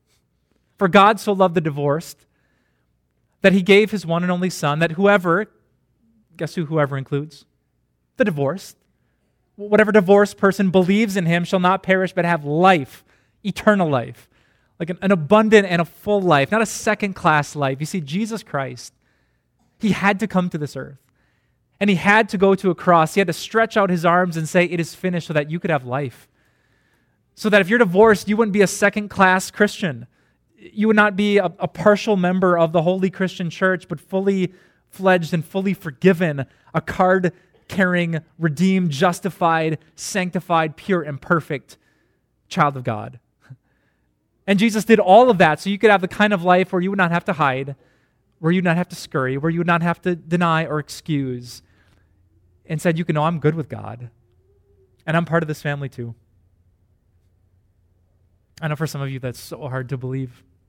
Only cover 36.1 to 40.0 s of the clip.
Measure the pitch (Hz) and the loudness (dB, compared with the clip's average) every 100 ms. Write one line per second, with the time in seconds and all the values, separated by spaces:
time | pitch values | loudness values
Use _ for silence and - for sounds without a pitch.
36.1 | 170 170 143 127 _ _ 160 - - 185 | 2 0 -4 -10 _ _ -8 -4 0 2
37.1 | 190 175 - _ _ - - 185 180 170 | 2 0 -6 _ _ -8 -2 0 0 -2
38.1 | 160 - - 165 147 190 190 180 135 180 | -6 -10 -6 -4 0 2 2 0 0 -2
39.1 | 170 190 - 170 160 160 151 _ - | -2 -6 -2 0 0 -2 -6 _ -16